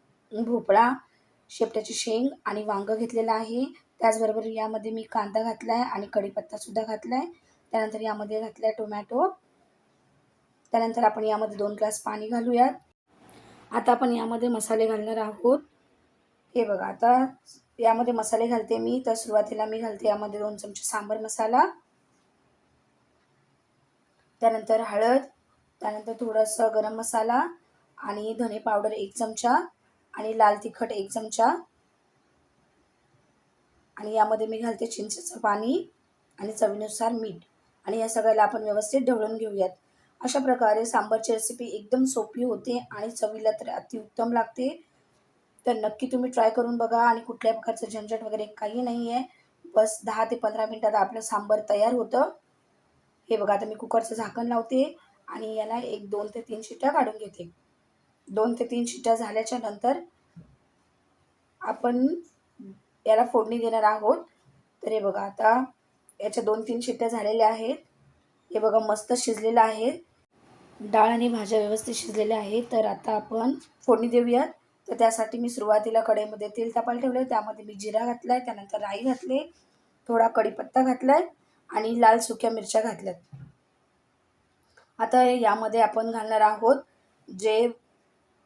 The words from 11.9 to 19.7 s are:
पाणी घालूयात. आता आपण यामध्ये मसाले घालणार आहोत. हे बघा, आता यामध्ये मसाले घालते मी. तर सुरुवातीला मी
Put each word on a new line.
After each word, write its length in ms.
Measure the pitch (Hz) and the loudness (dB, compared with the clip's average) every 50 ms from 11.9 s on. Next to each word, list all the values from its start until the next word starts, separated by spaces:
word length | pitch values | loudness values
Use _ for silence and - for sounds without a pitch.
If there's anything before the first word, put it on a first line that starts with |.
| 220 - - | -2 -4 -6
पाणी 260 | 214 214 214 214 220 | -8 -8 -8 -6 -6
घालूयात. 440 | 240 240 233 247 240 240 254 277 - - _ _ _ _ _ _ _ _ - - - - - - - - - - - | -4 -2 0 2 4 6 6 4 4 0 _ _ _ _ _ _ _ _ -20 -20 -20 -20 -20 -20 -20 -20 -14 -8 -6
आता 200 | 233 208 247 240 | 0 2 4 4
आपण 200 | 240 269 247 240 | 4 4 2 2
यामध्ये 360 | 233 226 226 233 226 240 247 | 0 -2 -2 -2 -2 0 0
मसाले 380 | 233 214 208 - 226 220 226 | 0 -2 -2 0 2 2 2
घालणार 300 | 220 220 214 214 220 226 | 2 0 -2 -4 -4 -4
आहोत. 420 | 220 214 214 214 - - 240 269 302 - _ _ _ _ _ _ _ _ _ _ _ _ _ _ _ _ _ - | -4 -4 -4 -4 0 2 4 4 2 0 _ _ _ _ _ _ _ _ _ _ _ _ _ _ _ _ _ -2
हे 100 | 247 226 | -2 0
बघा, 220 | 208 202 185 190 | 0 -2 -2 -4
आता 400 | 196 190 - 233 233 247 262 262 262 - - _ - - - _ _ _ - | -6 -2 2 4 6 6 6 4 2 -2 -8 _ -20 -20 -20 _ _ _ 2
यामध्ये 340 | 226 226 226 226 240 247 240 | 4 4 4 4 2 0 0
मसाले 340 | 220 214 - 233 220 233 | 0 0 0 0 0 2
घालते 320 | 240 240 226 220 - 226 226 | 0 0 -2 -2 -2 -2 -2
मी. 240 | 226 233 240 262 254 | 0 0 -2 -2 0
तर 80 | 240 226 | -2 -2
सुरुवातीला 500 | - - 233 214 214 208 214 220 214 214 | -2 -2 0 2 2 2 0 -2 -4 -4
मी 140 | 220 | -4